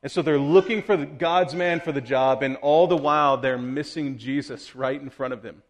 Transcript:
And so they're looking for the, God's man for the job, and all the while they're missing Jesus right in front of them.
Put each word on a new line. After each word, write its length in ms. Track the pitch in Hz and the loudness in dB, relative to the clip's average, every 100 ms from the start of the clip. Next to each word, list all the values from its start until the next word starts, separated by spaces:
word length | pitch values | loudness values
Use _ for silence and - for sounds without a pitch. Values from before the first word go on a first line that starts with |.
And 100 | 139 | -6
so 80 | - | -2
they're 180 | 156 147 | 2 2
looking 440 | 139 175 185 220 | 6 4 4 -4
for 160 | - 196 | 0 0
the, 80 | 143 | 0
God's 480 | 147 170 175 170 | -4 0 2 0
man 260 | 160 175 170 | -2 -2 -2
for 120 | - | -2
the 100 | 143 | -6
job, 400 | 120 131 131 131 | -2 2 2 2
and 140 | 135 131 | 0 -2
all 280 | 143 151 170 | 2 4 6
the 100 | 175 | 4
while 420 | 147 151 147 135 | 2 2 2 2
they're 200 | 131 127 | 0 -2
missing 600 | 123 135 147 - 147 131 | -4 -6 -6 -6 -8 -8
Jesus 580 | 117 139 139 117 - 127 | -6 -6 -6 -12 -16 -6
right 240 | 131 143 | -4 -4
in 80 | 139 | -8
front 240 | - 131 | -8 -8
of 100 | 123 | -8
them. 200 | 110 80 _ | -12 -20 _